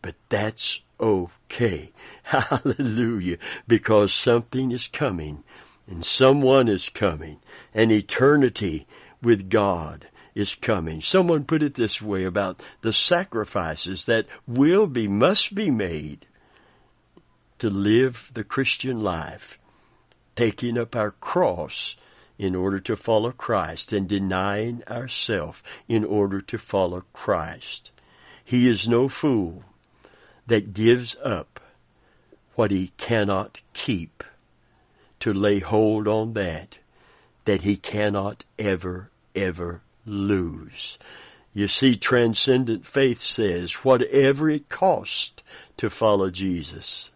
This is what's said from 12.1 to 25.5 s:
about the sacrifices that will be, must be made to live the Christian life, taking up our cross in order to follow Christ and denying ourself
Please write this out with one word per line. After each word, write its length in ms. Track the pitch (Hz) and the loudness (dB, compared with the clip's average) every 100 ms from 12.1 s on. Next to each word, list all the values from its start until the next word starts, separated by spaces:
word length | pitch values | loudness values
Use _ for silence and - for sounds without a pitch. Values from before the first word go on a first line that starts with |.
| 98 | -4
about 400 | 92 92 95 92 - - | -2 -2 -4 -6 -18 -6
the 120 | 113 | -2
sacrifices 1120 | 107 - 175 190 113 104 101 82 78 - 95 - | 0 2 0 -2 -6 -4 -4 -6 -6 -8 -8 -2
that 200 | 113 - - - | -2 -2 -12 -6
will 400 | 120 147 185 214 | 2 4 4 2
be, 220 | 123 107 | 0 0
must 440 | 101 139 202 - | 2 2 2 -2
be 160 | 202 208 | -2 0
made 580 | 117 95 80 73 71 _ _ _ _ _ _ _ _ _ _ _ _ _ _ | 0 -2 -6 -10 -14 _ _ _ _ _ _ _ _ _ _ _ _ _ _
to 100 | 117 | -4
live 640 | 98 101 110 131 120 - | 0 2 4 2 -2 -14
the 120 | - 107 | -12 -6
Christian 560 | - 131 - 131 120 | -4 -2 -2 -4 -4
life, 580 | 104 82 76 - - - _ _ _ _ _ _ _ | -4 -4 -8 -14 -20 -20 _ _ _ _ _ _ _
taking 440 | - 117 - 120 120 | 0 0 0 -4 -4
up 180 | 117 117 | -4 -2
our 160 | 104 | -4
cross 880 | - - 180 160 87 76 - - - _ _ _ _ | -4 -4 0 0 0 -6 -8 -10 -10 _ _ _ _
in 140 | 98 92 | -4 0
order 240 | 95 95 | -2 -2
to 160 | - - | -4 -6
follow 360 | - 110 113 | 0 0 0
Christ 600 | - - 107 80 82 - | -6 -2 -2 -2 -8 -4
and 140 | 107 92 | -4 -2
denying 760 | 101 95 92 98 101 113 120 - | -2 -2 -2 -2 -2 -4 -8 -10
ourself 720 | 120 127 - - 101 80 | -10 -8 -8 -4 -4 -4